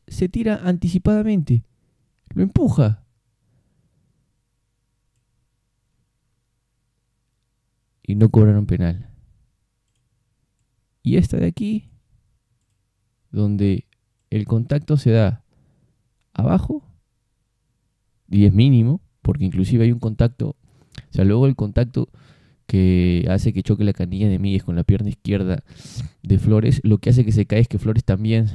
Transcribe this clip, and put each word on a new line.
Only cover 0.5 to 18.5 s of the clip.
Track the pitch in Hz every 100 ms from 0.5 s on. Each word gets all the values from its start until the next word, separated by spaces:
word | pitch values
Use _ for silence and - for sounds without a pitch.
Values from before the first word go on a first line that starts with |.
| 214
anticipadamente. | 180 175 180 180 208 214 214 202 143 117 - _ _ _ _ _ -
Lo | -
empuja. | 190 - 269 156 110 107 _ _ _ _ _ _ _ _ _ _ _ _ _ _ _ _ _ _ _ _ _ _ _ _ _ _ _ _ _ _ _ _ _ _ _ _ _ _ _ _ _ _ _ _ _ _ _ _ _ _
Y | -
no | 101 110
cobraron | 113 107 104 101
penal. | 90 85 92 - - _ _ _ _ _ _ _ _ _ _ _ _ _ _ _ _ _ _
Y | - 180
esta | - -
de | 170
aquí, | - 208 214 - _ _ _ _ _ _ _ _ _ _ _ _ _ _
donde | 107 104 101 101 95 - _ _ _ -
el | 107 101
contacto | 113 113 147 - 151
se | 123
da | 113 98 113 _ _ _ _ _ _ _ _ _
abajo, | - 123 185 - 302 - _ _ _ _ _ _ _ _ _ _ _ _ _ -
y | 101
es | 104